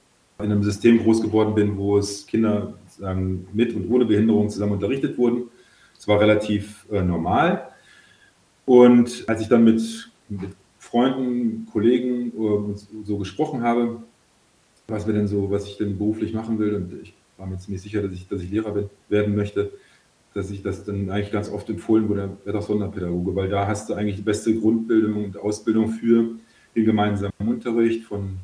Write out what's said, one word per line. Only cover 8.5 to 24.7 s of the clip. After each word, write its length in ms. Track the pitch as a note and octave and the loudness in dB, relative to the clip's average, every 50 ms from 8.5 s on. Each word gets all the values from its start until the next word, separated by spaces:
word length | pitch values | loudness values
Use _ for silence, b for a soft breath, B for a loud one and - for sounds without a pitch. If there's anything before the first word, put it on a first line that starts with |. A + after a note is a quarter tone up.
| _ _ _ | _ _ _
Und 600 | - B2+ B2 B2 B2 B2 A#2+ A#2 - - - - - | 6 8 10 10 10 10 8 6 4 0 -8 -4 -4
als 140 | A2+ G#2+ | -2 -2
ich 60 | A2 - | 0 2
dann 160 | B2 A#2 A2+ | 4 6 6
mit, 480 | A2+ A2 A2+ A2+ - - - - - _ _ _ _ | 6 6 4 0 -4 -8 -12 -14 -18 _ _ _ _
mit 240 | G#2 F#2+ F#2 - - - _ _ _ _ | -10 -10 -8 -10 -12 -16 _ _ _ _
Freunden, 920 | - - - A#2+ B2 C3+ C3+ C3+ C3 B2 B2 B2 A#2+ A2+ G#2+ - - - | -18 -2 0 2 2 2 2 0 -2 -2 -2 -2 -2 -2 -4 -4 -10 -6
Kollegen, 600 | - A2 G#2 A#2 B2+ A#2+ B2+ B2+ B2 B2 B2 A#2 - | -4 2 4 4 4 4 2 0 -2 -2 -4 -6 -6
äh, 40 | G#2 | -4
und 480 | A2+ G#2+ G#2 G#2 G#2 G#2 G2+ G2+ - - A2 G#2+ G#2 | -2 0 0 0 0 -4 -6 -8 -10 -16 -16 -16 -6
so 140 | G#2 G#2 G2+ | -6 -4 -4
gesprochen 440 | G2 F#2 - - D3+ D3 - B2 | -4 -8 -4 -4 -4 -4 -2 -2
habe, 420 | A#2 A#2+ A#2 A#2+ A#2+ A2+ - - - - _ _ _ _ _ _ _ _ _ _ _ _ _ _ _ - | -2 0 0 0 0 -2 -4 -8 -14 -18 _ _ _ _ _ _ _ _ _ _ _ _ _ _ _ -8
was 180 | G#2+ G#2+ F#2+ | -8 -6 -4
wir 80 | G#2+ G#2 | -2 0
denn 140 | G#2 G#2 G2+ | 0 0 0
so, 240 | G#2 G2+ G2 F#2 | 0 -2 -2 0
was 160 | G2+ G2 - - | -2 -4 -4 -6
ich 100 | - - | -8 -6
denn 200 | G#2+ G2+ F#2+ F#2 | -4 -4 -4 -2
beruflich 360 | G#2 G#2+ A2 - G#2+ G#2 A2+ | -2 -2 -2 -2 -4 -4 -4
machen 240 | A2 A2 A2 A2+ G#2+ | -6 -4 -4 -2 0
will, 180 | G#2+ G#2 G#2 | 0 -2 -2
und 260 | G2 F2+ F2 D2+ C2+ - | -2 -6 -8 -10 -14 -18
ich 100 | - - _ _ _ _ - | -18 -20 _ _ _ _ -14
war 80 | F#2+ | -10
mir 120 | F#2 F#2 F2+ | -10 -10 -10
ziemlich 240 | F#2 G2 G2 F2+ | -8 -8 -10 -10
sicher, 200 | F#2 G#2 G#2 G#2 | -10 -6 -6 -4
dass 100 | G2 G2 F2+ | -4 -4 -6
ich, 140 | F2+ F#2 - | -8 -10 -8
dass 140 | G2+ F#2+ | -8 -8
ich 80 | F2 F2+ | -6 -4
Lehrer 220 | G2 G#2+ A2 G#2+ | -4 -4 -4 -2
bin, 180 | G2+ G2+ G2+ G2+ - _ _ _ | -4 -4 -6 -6 -10 _ _ _
werden 280 | G#2 G#2 G#2 G#2 G2+ | 0 0 2 2 0
möchte, 360 | G#2 G2+ G2+ - G2+ - - B B B B B B B B B _ _ _ _ | 0 -2 -2 -2 -4 -4 -4 B B B B B B B B B _ _ _ _
dass 180 | G#2 F#2 F#2 | -8 -6 -6
ich 100 | G2+ G2 | -8 -8
das 240 | - G2+ F#2 - - | -6 -6 -6 -6 -8
dann 240 | G#2 G2+ G2+ G2 F#2 | -6 -4 -4 -4 -2
eigentlich 220 | F#2+ G#2 G2+ - | -2 -4 -4 -2
ganz 180 | - G#2 G2 - | -4 -4 -4 -4
oft 200 | - G2+ - - | -8 -10 -8 -8
empfohlen 380 | G#2+ - - - A2+ A2+ A2 G#2+ | -8 -8 0 2 4 4 4 2
wurde, 300 | G2+ G2 G2+ F#2+ F2+ - - | -2 -2 -4 -6 -8 -10 -10
"Werd 120 | G2+ G2+ | -6 -6
doch 60 | G#2 | -6
Sonderpädagoge", 720 | G2+ - G#2 G#2 G2+ F2+ F2+ F#2 F2+ F2 F2 F2+ F2 F#2+ F#2 | -4 -2 -2 -2 -2 -4 -4 -6 -4 -4 -2 -2 -2 -2 -2
weil 140 | G2 F#2+ F#2+ | -2 -2 0
da 180 | G2+ G2+ G2+ G2+ | 0 0 0 0
hast 220 | G#2+ G2+ - - | -2 -4 -4 -6
du 40 | A2 | -4
eigentlich 240 | - G#2+ G#2 F#2+ F#2 | -2 -2 -2 -4 -2
die 40 | |
beste 340 | - A2 G#2 G#2 - A#2 A2 | -2 -2 -2 0 0 0 0
Grundbildung 720 | A2+ G#2+ A2 | 2 2 2